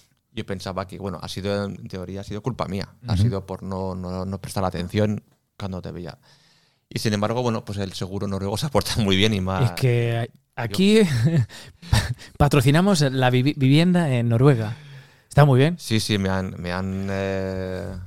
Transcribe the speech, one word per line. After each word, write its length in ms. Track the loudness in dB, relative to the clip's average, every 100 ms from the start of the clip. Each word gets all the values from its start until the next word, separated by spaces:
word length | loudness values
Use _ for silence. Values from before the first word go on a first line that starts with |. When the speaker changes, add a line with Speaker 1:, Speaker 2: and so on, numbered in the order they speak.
| _ _ _
Speaker 1:
yo 120 | -12
pensaba 420 | -10 -8 -8 -8 -8
que, 120 | -8
bueno, 200 | -10 -10
ha 60 | -10
sido, 360 | -8 -4 -4
en 240 | -6 -8 -12
teoría, 320 | -12 -10 -12
ha 40 |
sido 180 | -10 -8
culpa 240 | -6 -6 -6
mía. 220 | -6 -8 -12 -2
Ha 60 |
Speaker 2:
Ujú. 80 | 2
Speaker 1:
sido 240 | 2 0 -6
por 160 | -12
no, 320 | -8 -6 -6
no, 320 | -8 -8 -6 -6
no 120 | -8
prestar 240 | -6 -4 -2
atención 580 | -2 -4 0 0 -2 _ _ _ -12
cuando 220 | -10 -10
te 100 | -10
veía. 260 | -12 -12 -16 _ _ _ _ _ _ _
Y 80 | -4
sin 160 | -2
embargo, 260 | 0 0 0
bueno, 220 | 0 -2
pues 140 | -6 -8
el 160 | -8
seguro 320 | -6 -8 -6 -4
noruego 300 | -4 -4 -4
se 80 | -2
ha 20 |
portado 320 | 0 0 0
muy 140 | 2 4
bien 160 | 4
y 80 | 2
me 120 | -2
ha 100 | 0
Speaker 3:
Es 60 | 0
que 560 | 0 0 0 0 -4 -6
Speaker 1:
yo 100 | _ _ -10
Speaker 3:
aquí 440 | -6 0 4 6
<laughs> 1400 | 4 2 2 2 -2 -6 -20 _ 0 0 0 -8 -8 0
patrocinamos 640 | 4 4 4 4 4 4
la 300 | 2 4 4
vivi-, 240 | 4 2 2
vivienda 540 | 4 6 6 4 2
en 140 | 2 2
Noruega. 480 | 4 6 4 0 -8 -14 -20 -20 _ _
Está 180 | 4 6
muy 120 | 6
bien. 180 | 4 2
Speaker 1:
Sí, 220 | -2 -2
sí, 180 | 0 0
me 100 | 0
han, 260 | -2 -4 -6
me 120 | -6
han, 360 | -4 -4 -4 -4
eh, 840 | -4 -4 -4 -4 -6 -6 -6 -8 -10